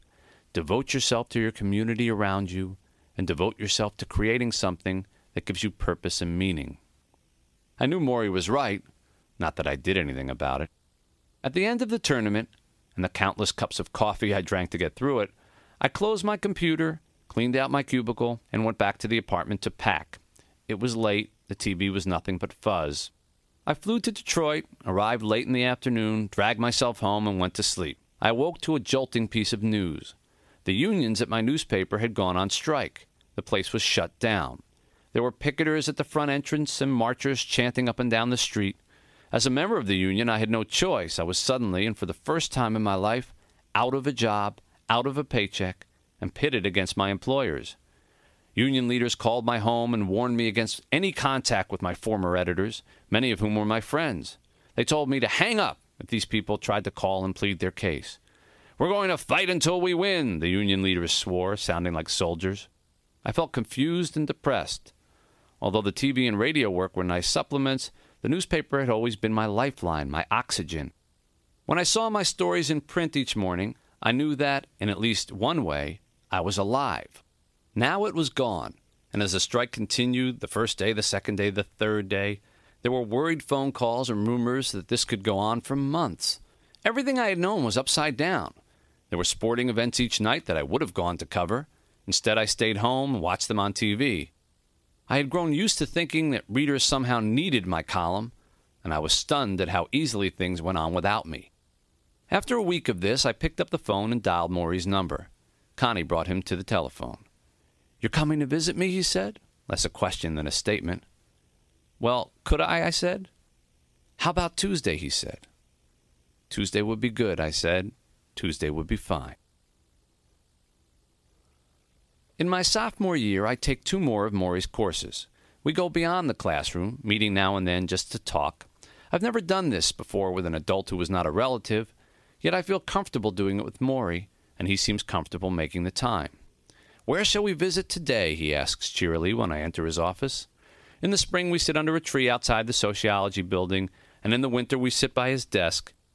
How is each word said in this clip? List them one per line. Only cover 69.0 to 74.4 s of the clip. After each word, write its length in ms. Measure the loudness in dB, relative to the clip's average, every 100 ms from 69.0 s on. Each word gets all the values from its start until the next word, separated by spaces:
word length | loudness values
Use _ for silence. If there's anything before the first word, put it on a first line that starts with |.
| 2 0
been 180 | 0
my 100 | 2
lifeline, 640 | 2 2 0 0 -2 -2 -2
my 140 | -2 0
oxygen. 640 | 0 0 -4 -4 -6 -8 -12 _ _ _ _ _ _ -2
When 120 | 0
I 40 |
saw 260 | 2 2 2
my 140 | 0
stories 480 | 0 0 2 2 2
in 100 | -2
print 360 | -2 -2 0 0
each 200 | -2 0
morning, 400 | 0 0 -2 -6 _ _
I 120 | 0
knew 220 | 2 2
that, 300 | 2